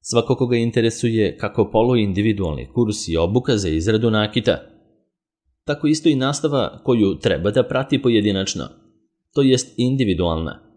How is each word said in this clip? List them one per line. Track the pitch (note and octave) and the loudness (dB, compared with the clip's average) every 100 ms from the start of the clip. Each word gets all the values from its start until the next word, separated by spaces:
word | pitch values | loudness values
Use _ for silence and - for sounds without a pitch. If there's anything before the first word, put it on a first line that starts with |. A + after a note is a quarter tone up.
Svako | - A#2 A#2 | -2 -2 0
koga | B2+ B2 A#2+ | -2 0 0
interesuje | A#2 A#2+ A2+ A2+ A#2 A2+ G2+ - | 0 0 0 0 -2 0 0 -2
kako | G#2 - G2+ | -6 -2 0
poluindividualni | A2 A#2+ B2 G#2 F#2+ G#2 G2 F2 C#2+ B1 | 2 2 2 0 0 0 0 -2 -4 -6
kurs | - A2+ G2+ - | -2 -2 -2 -4
i | D#2+ | 0
obuka | E2+ A2+ B2 A2+ | 2 0 0 0
za | F#2+ | 0
izradu | D#2+ F2+ A2 A#2 | -2 0 2 2
nakita, | A2 G#2+ A#2+ - D#2 - - _ _ _ _ _ _ _ _ | 0 0 -2 0 -2 -6 -20 _ _ _ _ _ _ _ _
tako | - D3 D3+ | -8 -2 0
isto | D3+ E3+ | 2 2
i | |
nastava | C#3 C3 C#3+ D#3 C#3+ G#2 - | 2 0 -2 -2 0 -2 -4
koju | - A#2 G2+ F#2 | 0 2 2 2
treba | - D#2+ F#2 | -2 0 0
da | G2+ | 0
prati | - B2+ C3+ C#3 | 0 -2 -2 0
pojedinačno, | C3 A2+ G#2 F#2+ G2 - C2+ - _ _ _ _ _ | 2 2 2 0 -4 -6 -10 -14 _ _ _ _ _
to | - | 0
jest | C3+ B2+ - - | 2 2 0 -2
individualna | B2 C3+ A2+ F2 F2 E2 D#2+ - _ | -2 0 0 0 0 -2 -6 -10 _